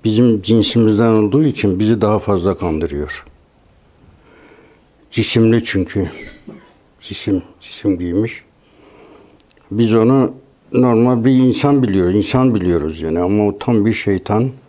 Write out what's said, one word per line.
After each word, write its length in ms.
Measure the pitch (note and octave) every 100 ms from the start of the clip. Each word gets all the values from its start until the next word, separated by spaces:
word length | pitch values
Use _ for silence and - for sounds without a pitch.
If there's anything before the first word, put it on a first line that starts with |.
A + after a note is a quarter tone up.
bizim 380 | A2+ G#2+ B2 A2
cinsimizden 680 | F#2 A2+ G#2 A#2+ A2 G#2+ A2+
olduğu 340 | A2 G#2+ C3+
için 360 | D#3 - G2+ F#2
bizi 220 | G#2+ A2+
daha 180 | G#2 G#2
fazla 380 | - G2 F2+ F#2
kandırıyor. 680 | F2+ D#2 D#2+ C#2+ D2 - - _ _ _ _ _ _ _ - _ _ - - - _ _ _ _ _
Cisimli 520 | - G#2+ A#2 A2+ A2+
çünkü. 460 | A2+ G2 F2+ G2+ F2+ - - - - - - _ _ _
Cisim, 440 | - - - F#2 - -
cisim 400 | - - G#2 F2+
giymiş. 440 | F2 F2+ A#2 - _ _ _ _ - - - - - _ _ _ -
Biz 240 | G#2 A2+ A2
onu 380 | A2+ C3+ B2 - _ _ _
normal 520 | B2 B2+ A2+ A#2+ B2 A#2+
bir 60 |
insan 520 | C3 C3 - C#3+ C#3+
biliyoruz, 320 | A#2+ F#2+ F2+ G2+
insan 400 | G2+ B2+ C3 A2
biliyoruz 460 | F2+ E2+ D#2 D#2
yani 180 | D#2+ E2
ama 280 | F2+ G#2 G#2
o 120 | G2
tam 260 | - A2+ G#2
bir 80 |
şeytan 560 | G#2+ - F#2+ - G#2 C3 B2